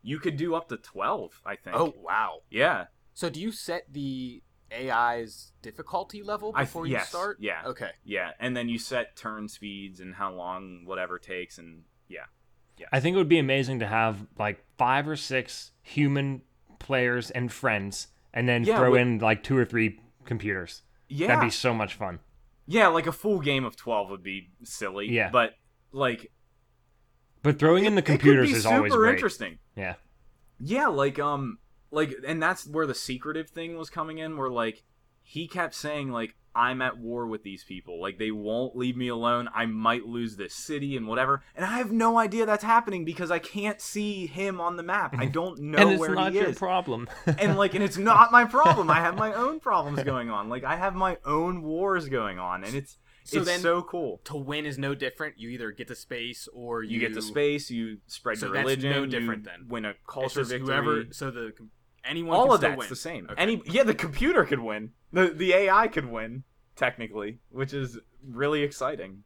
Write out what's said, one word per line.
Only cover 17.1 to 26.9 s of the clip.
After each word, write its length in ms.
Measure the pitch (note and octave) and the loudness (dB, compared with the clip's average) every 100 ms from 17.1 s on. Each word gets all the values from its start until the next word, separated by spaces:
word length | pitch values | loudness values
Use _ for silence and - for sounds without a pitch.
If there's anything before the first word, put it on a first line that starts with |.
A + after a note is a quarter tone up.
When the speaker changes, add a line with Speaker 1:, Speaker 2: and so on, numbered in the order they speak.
| B2 A2+ | 0 -2
Speaker 3:
and 200 | B2+ B2 | -4 -4
friends, 560 | - C3 G#2+ G2 G2 - _ _ | -2 0 0 -2 -10 -14 _ _
and 140 | A#2 B2 | -2 2
then 160 | A#2+ | 4
Speaker 1:
Yeah, 140 | A#2+ A3 | 4 6
Speaker 3:
throw 140 | B2+ | 6
Speaker 1:
but 100 | B2 | 6
Speaker 3:
in, 180 | B2 A2+ | 6 4
like, 240 | A2 A2 | 4 2
two 140 | - C3+ | 2 2
or 80 | A#2 | 2
three 340 | A#2+ A2+ - - _ | 2 0 0 -20 _
computers. 600 | - A#2 G#2 F#2+ E2+ - _ _ _ | -8 -4 -4 -4 -8 -14 _ _ _
Speaker 1:
Yeah. 180 | C#3+ F#3+ | -2 2
Speaker 3:
That'd 140 | D#4 | 4
be 60 | A#2+ | 4
so 220 | - B2+ | 2 0
much 220 | A2+ G2+ - | 0 -2 -4
fun. 240 | G2 F2 _ _ _ _ - | -8 -8 _ _ _ _ -2
Speaker 1:
Yeah, 220 | G3+ G3 | 4 6
like, 180 | E3 E3 | 4 -2
a 40 | |
full 280 | - G#3 G3 | -2 0 0
game 240 | C#3 C#3 B2 | 2 0 -2
of 100 | - | -8
twelve 340 | - A2 G2 | -2 -2 -2
would 140 | G2 | -8
be 280 | F#2 F#2+ F2+ _ | -10 -10 -12 _
silly. 460 | A2+ - G2+ G2 G#2 | -16 -8 -6 -6 -2
Speaker 3:
Yeah. 180 | A#2+ G2 | 0 4
Speaker 1:
But, 260 | B2 A2+ _ _ _ _ | 4 2 _ _ _ _
like, 400 | C3+ C3 A#2 - _ _ _ _ _ _ | -2 -2 -2 -10 _ _ _ _ _ _